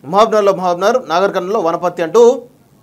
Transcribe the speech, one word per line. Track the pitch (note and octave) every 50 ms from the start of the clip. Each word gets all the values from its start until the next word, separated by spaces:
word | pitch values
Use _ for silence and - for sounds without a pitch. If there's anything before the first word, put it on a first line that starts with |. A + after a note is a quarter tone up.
| -
మహబూబ్నగర్లో | C3+ F3+ G3+ A3+ G3+ G#3+ G#3+ G3+ G3
మహబూబ్నగర్, | F#3 E3+ F#3 F3+ F3 F3 F#3+ G#3 A#3+ - - D3
నాగర్ | D#3+ F3 G3 F#3+ E3
కర్నూలులో | F#3 F3+ F3+ G#3 A3+
వనపర్తి | E3 E3 E3+ E3+ F3 F3 F3 F3+
అంటూ | E3+ D#3+ D#3+ A3+ A#3+ A#3 C4+ B3+ - - _ _ _ _ _ _